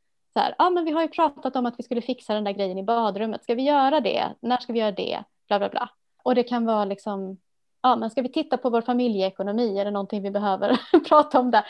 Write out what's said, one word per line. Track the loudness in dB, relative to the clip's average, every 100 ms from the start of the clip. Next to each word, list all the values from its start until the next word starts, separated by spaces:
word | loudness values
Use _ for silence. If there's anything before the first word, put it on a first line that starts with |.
| _ _ _
så | 0
här, | 0 2
ja, | 2
men | 2 0
vi |
har | -2
ju | -2
pratat | 0 0 0 -4 -2
om | -4
att | -6
vi |
skulle | -6 -4
fixa | -4 -6 -4
den | -4
där | -2
grejen | -2 -4 -2
i |
badrummet, | -2 0 0 -2 -4 -4
ska | -4 0
vi |
göra | 2 4 4 2
det? | 0 -2 -4 -6
När | -4 -4
ska | -2
vi | -2
göra | -2
det? | -2 -4 -6 -10 _ -2
Bla, | 0
bla, | 0
bla. | -2 -6 -10 _ _
Och | 0 0
det |
kan | 0 -2 0
vara | 0 -2
liksom, | -4 -6 -6 -8 -12 _ _ _ _
ja, | 2 2
men | 0
ska | -4
vi | -2
titta | -4 -2 -2
på | 0
vår | 0
familjeekonomi? | 0 0 0 0 -2 -2 -4 -2 0 0
Är | -2
det |
någonting | -4 -4 -6
vi | -4
behöver | -2 -2 0 0 0 2
<laughs> | 2 6
prata | 6 6 2
om | 4
där? | 2